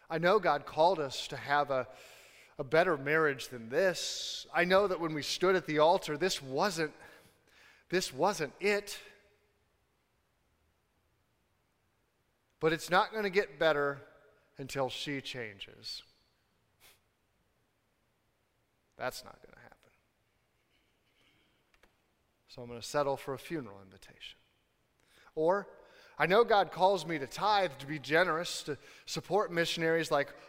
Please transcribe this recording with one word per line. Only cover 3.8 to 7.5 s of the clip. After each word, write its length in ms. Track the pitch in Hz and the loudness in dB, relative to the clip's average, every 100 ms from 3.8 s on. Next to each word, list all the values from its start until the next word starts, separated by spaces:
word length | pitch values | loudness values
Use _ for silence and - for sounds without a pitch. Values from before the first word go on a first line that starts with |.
| 190 165 - - - - - | 2 0 -6 -8 -8 -10 -4
I 100 | 165 | 0
know 220 | 180 190 202 | 4 4 4
that 120 | 170 | 0
when 140 | 165 | -4
we 80 | 151 | -4
stood 320 | 131 - 185 | -6 0 2
at 120 | 185 156 | 2 2
the 120 | 151 | 4
altar, 380 | 156 185 - 147 | 6 4 0 -2
this 260 | 185 - | -2 -2
wasn't, 500 | 135 135 202 165 151 - - - - _ _ | -4 -2 -2 -2 -6 -8 -20 -20 -20 _ _